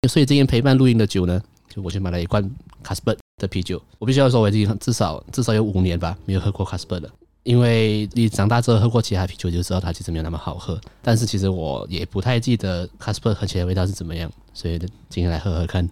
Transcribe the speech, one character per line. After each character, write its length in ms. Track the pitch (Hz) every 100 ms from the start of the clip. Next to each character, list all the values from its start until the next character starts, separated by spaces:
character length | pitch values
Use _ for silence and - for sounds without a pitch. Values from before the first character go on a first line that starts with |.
| 127
所 140 | -
以 20 |
今 100 | 135
天 120 | 143 131
陪 160 | 117
伴 120 | 139
录 140 | 135 131
音 80 | 117
的 100 | 104
酒 200 | 98 87
呢， 120 | 90 - _ _
就 140 | -
我 80 | 92
去 80 | 98
买 120 | 92
了 120 | 87
一 20 |
罐 180 | 85 107 98 127 - -
Carlsberg 360 | - - - - - _
的 100 | 98
啤 160 | 98
酒。 200 | 87 90 _ _
我 80 | -
必 80 |
须 60 | 135
要 100 | 135
说， 100 | 120
我 80 | 104
已 40 |
经 260 | 107 104 101
至 160 | -
少， 280 | 117 92 78 -
至 120 | -
少 100 | 120
有 100 | 110
五 200 | 107 95
年 160 | 92 85
吧， 180 | 85 -
没 80 | -
有 80 | 95
喝 100 | 90
过 140 | -
Carlsberg 380 | 95 92 - 90
了。 80 | 73 - _ _
因 140 | - 120
为 500 | 120 113 110 107 104
你 160 | 120 113
长 200 | - 101
大 120 | 120
之 100 | 123
后 80 | 113
喝 100 | 117
过 140 | 117
其 140 | - 92
他 100 | 92
啤 80 | -
酒， 140 | 90
就 100 | 85
知 100 | 90
道 60 | 90
它 120 | 87
其 120 | 85
实 80 | -
没 60 | 82
有 40 |
那 80 | 80
么 80 | 80
好 160 | -
喝。 260 | 85 - 80 - _
但 160 | - 113
是 80 | 117
其 100 | 101
实 120 | 98
我 360 | 92 80 64 50
也 160 | 87 -
不 140 | 101
太 180 | 95 123
记 180 | 117 117
得 320 | 98 87 87 -
Carlsberg 340 | - 104 113
喝 100 | 107
起 140 | 101 95
来 40 |
的 20 | 90
味 80 |
道 100 | 92
是 60 | 92
怎 160 | 98 85
么 80 |
样， 160 | 85 80 - _
所 160 | - 87
以 80 | 85 87 - -
今 160 | -
天 40 | 87
来 120 | 80
喝 120 | 98
喝 140 | 82 82
看。 240 | 92 85